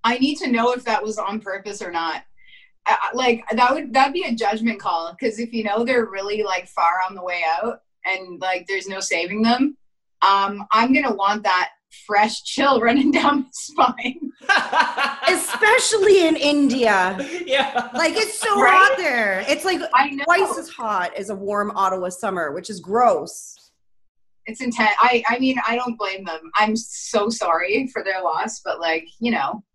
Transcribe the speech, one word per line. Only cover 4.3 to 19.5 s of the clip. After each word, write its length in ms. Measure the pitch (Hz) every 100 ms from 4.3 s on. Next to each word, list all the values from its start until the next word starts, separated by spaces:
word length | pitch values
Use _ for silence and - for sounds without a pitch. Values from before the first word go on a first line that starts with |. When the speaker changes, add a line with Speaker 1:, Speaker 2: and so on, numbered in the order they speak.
Speaker 1:
judgment 460 | 226 208 220 226 -
call, 340 | 196 170 165 -
'cause 180 | 247 220
if 140 | 233
you 140 | 233
know 180 | 208 214
they're 220 | 240 247
really, 380 | 220 190 202 214
like, 260 | 202 185 180
far 320 | - 170 180 185
on 40 |
the 60 | 196
way 180 | 180 175 165 170
out 180 | - - _ _
and, 360 | 185 190 185 175
like, 240 | 185 185 175
there's 220 | 196 185
no 100 | 190
saving 420 | 190 170 175 208
them, 340 | 226 247 285 - _ _ _ _ 196
um, 380 | 196 196 202 202
I'm 180 | 220 247
gonna 200 | 285 269
want 280 | 196 196 214
that 260 | 208 180 - _ _ -
fresh 380 | - 208 220 -
chill 380 | - - 277 247
<laughs> 0 |
running 300 | 233 277 262
down 320 | - 285 294
my 60 | -
spine. 800 | - - - 247 - 247 - 277 _ -
Speaker 2:
<laughs> 760 | 392 - 311 - - 269 - 269
Speaker 3:
Especially 1000 | 370 - - 427 494 - 440 392 392 330
in 80 |
India. 840 | 311 285 294 269 254 233 196 185 196 285 349
Speaker 2:
Yeah. 440 | 339 269 - - -
Speaker 3:
Like, 220 | 254 320 440
it's 200 | 427 -
so 220 | 453 403
Speaker 1:
Right? 120 | 370 370
Speaker 3:
hot 200 | 392 539
there. 480 | 330 240 208 190
It's, 160 | 226